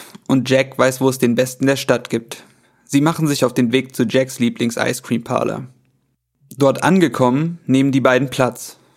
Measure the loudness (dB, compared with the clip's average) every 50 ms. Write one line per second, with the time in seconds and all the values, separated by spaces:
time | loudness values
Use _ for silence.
0 | -18 -20 -20 -10 _ 0 0 0 2 2 2 2 0 0 0 0 0 2 2 2
1 | 0 0 0 2 0 2 2 2 0 -2 -2 -2 0 0 0 0 0 0 0 0
2 | -2 -4 -6 -6 -6 -8 -16 -18 -20 _ _ _ _ _ _ _ _ -2 0 2
3 | 2 2 0 0 -2 -2 0 0 0 0 2 0 0 2 2 0 -2 -2 -2 -2
4 | -2 0 0 0 -2 -2 -2 -2 -2 -2 -2 -2 -4 -4 -4 -4 -4 -4 -4 -6
5 | -6 -6 -6 -6 -4 -4 -4 -2 -2 -4 -6 -8 -10 -14 _ _ _ _ _ _
6 | _ _ _ _ _ _ _ _ _ -12 -4 0 0 0 2 2 2 2 4 4
7 | 2 2 2 2 2 2 2 0 -2 -4 -6 -6 _ 0 2 2 2 2 2 2
8 | 2 4 2 2 0 -2 -2 0 -2 -2 -2 -6 -14 -18 -18 _ _ _ _